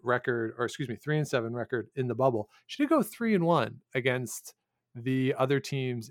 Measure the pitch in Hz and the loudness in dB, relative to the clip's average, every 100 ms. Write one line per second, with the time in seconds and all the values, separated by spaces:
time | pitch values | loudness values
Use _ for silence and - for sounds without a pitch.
0 | 120 120 - 120 113 113 120 - 131 107 | 0 0 0 -2 -2 -2 -4 -4 -8 -6
1 | - 151 143 131 113 120 117 120 107 - | -2 0 0 -2 -2 -4 -4 -4 -4 -4
2 | 127 117 135 113 104 _ - - 285 320 | -2 2 2 2 -2 _ -10 -2 2 4
3 | - - 226 202 170 165 113 - _ 131 | 2 -2 2 2 4 4 2 -4 _ -2
4 | 123 127 120 - - - _ _ _ 123 | 0 0 -2 -8 -14 -20 _ _ _ -8
5 | 120 131 131 139 131 139 - 139 131 123 | -2 2 2 2 2 2 -2 -4 -4 -4
6 | 110 | -8